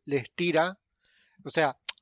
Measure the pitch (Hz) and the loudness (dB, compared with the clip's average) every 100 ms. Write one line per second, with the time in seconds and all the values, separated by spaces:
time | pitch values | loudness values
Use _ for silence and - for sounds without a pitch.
0 | - 143 113 - 175 156 175 196 _ _ | -4 -2 -2 -2 0 2 0 -4 _ _
1 | _ _ _ _ 135 160 147 - - - | _ _ _ _ -6 0 0 -2 -10 -4